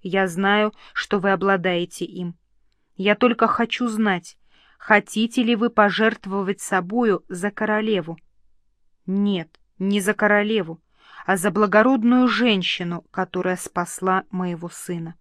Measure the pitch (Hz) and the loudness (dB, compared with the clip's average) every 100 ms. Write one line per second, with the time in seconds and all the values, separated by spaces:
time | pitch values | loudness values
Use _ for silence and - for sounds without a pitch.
0 | 190 190 190 170 196 208 214 - - - | -2 0 0 0 2 2 2 -4 -14 -12
1 | - 208 196 190 190 196 180 175 175 - | -4 -2 0 0 2 0 0 -2 -4 -8
2 | 175 180 175 175 _ _ _ _ _ _ | -10 -8 -10 -10 _ _ _ _ _ _
3 | 190 208 247 233 220 - 233 - 247 214 | 0 4 2 2 0 0 -2 -2 -4 0
4 | 220 180 - - _ _ _ _ - 208 | 0 0 -6 -20 _ _ _ _ 2 2
5 | 208 214 226 254 233 233 233 233 202 180 | 2 -4 -2 0 0 2 0 4 2 4
6 | 220 220 196 196 190 196 - 190 180 226 | 0 0 -8 -6 -4 -6 -2 -4 -2 -2
7 | 233 180 _ 185 208 202 214 214 220 202 | 0 0 _ -8 -8 -4 -2 -2 0 -2
8 | 160 165 _ _ _ _ _ _ _ _ | -4 -12 _ _ _ _ _ _ _ _
9 | - 196 202 190 160 _ _ _ 190 202 | -6 -2 0 -2 -6 _ _ _ -2 0
10 | 190 208 214 208 208 220 165 165 _ _ | 0 0 2 2 2 -2 -4 -10 _ _
11 | _ - - 190 196 185 214 208 240 269 | _ -14 -2 0 0 2 4 6 6 4
12 | 226 254 254 226 240 202 175 - 175 175 | 4 4 4 2 2 2 0 -4 -6 -8
13 | _ - 185 185 180 180 - - 175 - | _ -6 -4 -2 -2 -4 -4 -6 -6 -4
14 | 190 185 185 185 180 175 175 - - 175 | 0 0 -2 -6 -6 -6 -10 -14 -10 -8
15 | 165 165 | -8 -14